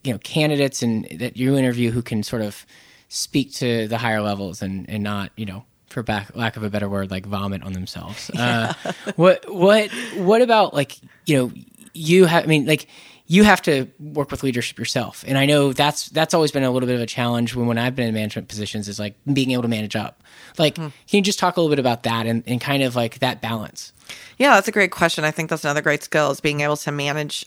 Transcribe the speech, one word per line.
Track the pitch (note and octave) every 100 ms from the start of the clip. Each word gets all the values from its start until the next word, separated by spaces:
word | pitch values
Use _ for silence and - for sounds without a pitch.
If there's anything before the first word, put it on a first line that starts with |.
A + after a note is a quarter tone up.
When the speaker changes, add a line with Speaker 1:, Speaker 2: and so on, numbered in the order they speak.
Speaker 1:
you | C3+
know, | G2+
candidates | - D#3+ D3+ C#3+ C#3 -
and | A#2 A2 - D#2+
that | A#2+ -
you | B2+ C#3
interview | C3 A#2+ A#2+
who | A#2+
can | A#2+ A2
sort | G#2 A#2+
of | G#2 - - - - _ _
speak | - - D3 C3+ -
to | B2+ A#2 A2
the | A2+
higher | A#2 G#2+
levels | G#2 G2+ G2 F#2+
and, | F#2+ F#2+ -
and | G#2+
not, | G#2 G#2 G2 -
you | G#2+
know, | G2 - _ _
for | -
back, | A2+ G#2 G#2 -
lack | A2+ A2
of |
a | G#2+
better | G#2 G2+
word, | G2 G2
like, | F#2+ G2
vomit | G2+ G2 G2
on | F#2+
themselves. | F#2 F#2 - D#2+ G#2 -
Speaker 2:
<laughs> |
Yeah. | - A#2+ A#2 A2+ E3
Speaker 1:
Uh, | - - - G3
what, | F3+ - -
what, | F#3+ F#3 G#3+ G#3 A#3+ A#3 -
what | F3+ A3
about, | B3 A3 F#3
like, | D3 C#3 - - _ -
you | C#3
know, | B2 - - _ -
you | D#3+ D#3 F3+ F3
have, | E3+
I | D3+
mean, | D#3 C3
like, | D#3 - - - - -
you | F3
have | G#3+ F#3
to | - C#3 C3 _
work | D3 D3 C#3
with | C#3
leadership | C3+ A#2+ - -
yourself. | C3 C3 G#2+ - -
And | C3+
I | C#3
know | D3 C#3+
that's, | C3 D3 D3 -
that's | D#3 D#3+
always | F3 D3+
been | C#3
a | C3
little | B2+ B2
bit | B2
of |
a | A2+
challenge | - A#2+ A#2+ A#2 B2
when, | A#2+
when | A#2
I've | B2 C3
been | A#2
in |
management | A2 G#2+ G#2+ F#2+
positions | G#2+ G#2 G#2+ G2+
is, | G2+
like, | G#2 - -
being | C#3 C3
able | B2
to | A#2
manage | A2+ G#2+ G#2+
up. | - _ _ - - -
Like, | D3+ -
Speaker 2:
Hmm. | D#3
Speaker 1:
can | - - G#3
you |
just | F#3+ -
talk | F#3 F3
a |
little | D#3+
bit | C#3+
about | B2+ A#2
that | A2+ A2+ A2+
and, | A2+ A2+
and | B2
kind | C#3+ C#3
of, | C3 B2
like, | A#2 -
that | B2+ A#2+
balance? | A2 A2+ G#2 - - _ - - - -
Speaker 2:
Yeah, | C#4 G#3+
that's | G#3+
a |
great | G#3+ F#3
question. | - E3+ -
I | D#3
think | D3+ D#3+
that's | D#3+
another | D#3 D3
great | D3+ D3
skill | - D#3 D3
is | C#3
being | D3+ D3
able | D3 D3
to | -
manage | D3 C#3+ D3 D3 -